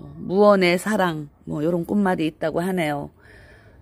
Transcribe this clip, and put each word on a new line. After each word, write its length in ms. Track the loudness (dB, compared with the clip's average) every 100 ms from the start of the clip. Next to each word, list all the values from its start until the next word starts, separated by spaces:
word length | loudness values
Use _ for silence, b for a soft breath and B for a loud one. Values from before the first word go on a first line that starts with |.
| -18 -14
무언의 600 | -2 4 6 6 4 2
사랑, 520 | 0 0 0 -2 -8 _ -10
뭐 180 | -4
요런 220 | -2 -2 -2
꽃말이 400 | 0 0 0 -2
있다고 340 | -4 -4 -2
하네요. 500 | -2 -2 -2 -4 -8 _ b b b b b b